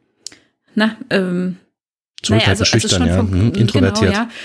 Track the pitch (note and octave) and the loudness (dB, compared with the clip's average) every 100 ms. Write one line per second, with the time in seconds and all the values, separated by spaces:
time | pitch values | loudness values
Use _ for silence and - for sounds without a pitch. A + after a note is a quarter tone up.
0 | _ _ - - _ _ _ - A3 - | _ _ -20 -20 _ _ _ -2 -2 -2
1 | - G3 F#3 F3+ F3+ F3+ _ _ _ _ | -4 -2 -2 -2 -4 -8 _ _ _ _
2 | _ - - G#2+ - G2 - A#2 A2 F#2 | _ -10 0 2 2 0 0 0 0 0
3 | E2+ F#2 G2 F#2 A2+ F3+ A2+ G#2 F#2+ G#3+ | 2 2 0 2 0 2 0 2 2 2
4 | - G3 A#3 - | 0 0 -4 -8